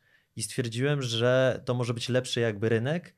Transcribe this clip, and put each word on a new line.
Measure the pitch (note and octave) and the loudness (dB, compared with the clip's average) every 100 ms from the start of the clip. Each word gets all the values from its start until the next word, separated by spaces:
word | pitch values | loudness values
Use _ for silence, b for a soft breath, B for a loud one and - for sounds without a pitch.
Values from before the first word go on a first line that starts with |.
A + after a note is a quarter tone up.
| b b b - | b b b -10
I | |
stwierdziłem, | A2 - A#2+ A2+ C#3 C#3+ | -6 -4 -4 -2 0 0
że | B2+ A2+ A#2+ C3 C3 A2 - | -2 2 4 4 4 2 -2
to | |
może | B2 A#2+ | -2 -2
być | A#2 - | -4 0
lepszy | B2 B2+ B2 | 0 0 0
jakby | A#2 G2+ A2+ | 0 0 2
rynek | A2+ B2 E3+ - | 2 0 -4 -8